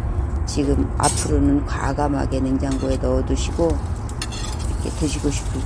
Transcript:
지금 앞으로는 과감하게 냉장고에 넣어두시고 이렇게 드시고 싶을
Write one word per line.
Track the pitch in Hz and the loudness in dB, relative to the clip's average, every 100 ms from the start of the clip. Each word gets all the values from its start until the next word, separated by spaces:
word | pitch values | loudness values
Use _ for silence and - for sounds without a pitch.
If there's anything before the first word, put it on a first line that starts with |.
| - - - - - | -2 -2 -2 -2 -2
지금 | - 139 135 127 - | 0 2 2 0 2
앞으로는 | 147 - - 147 143 143 143 | 2 2 2 4 4 4 0
과감하게 | - 127 135 147 139 131 135 | -2 -2 0 0 2 0 0
냉장고에 | 131 131 135 135 131 131 | 0 0 0 0 0 0
넣어두시고 | 127 131 131 131 - - 170 160 - - - - - - - - - | 2 2 2 0 0 2 2 2 -2 -4 -6 -6 -6 -6 -4 -4 -2
이렇게 | - - | -2 -2
드시고 | - 156 156 147 | 0 0 0 0
싶을 | - - 131 | -2 -2 -4